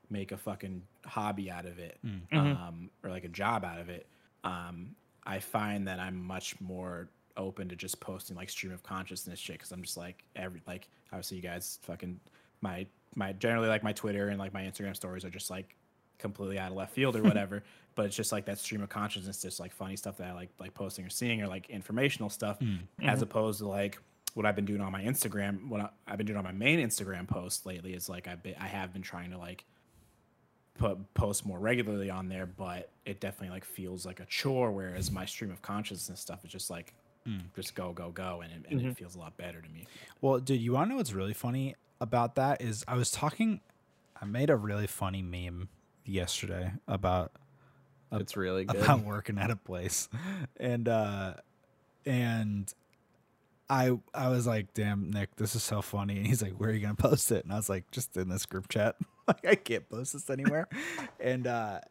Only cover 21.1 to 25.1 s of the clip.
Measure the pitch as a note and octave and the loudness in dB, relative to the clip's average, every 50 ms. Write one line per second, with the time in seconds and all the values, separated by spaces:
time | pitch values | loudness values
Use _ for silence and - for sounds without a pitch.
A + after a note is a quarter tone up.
21.1 | - - B2 A#2+ A#2 A2 G#2 G2 F#2 F#2+ F#2 - - G2+ F#2+ - G#2 A#2 C3+ C#3+ | -4 0 2 2 2 2 2 -2 -4 -6 -8 -8 -8 -8 -6 -2 2 4 4 4
22.1 | C3+ - A2+ G2+ - - A2 G#2 G2+ - C3 A2+ G2+ F2+ F2 - _ - - - | 4 2 -4 -4 -4 -2 -2 -2 -2 0 0 0 0 0 -4 -8 _ 0 2 4
23.1 | G#2+ C3 C#3 G#2 - A2+ A2 A2 G#2 F#2+ G#2+ G2+ F#2+ G2+ G2+ G2+ - - - _ | 4 4 4 2 2 2 2 2 2 0 -2 -2 0 0 0 0 -2 -6 -16 _
24.1 | _ _ - - - A2+ G#2+ G#2+ G#2 G#2 G2+ G2 G#2 G#2 G2+ F#2+ F#2+ G2 F#2+ A2+ | _ _ -10 -8 -2 2 2 4 4 4 2 0 2 0 0 -2 -2 -2 0 0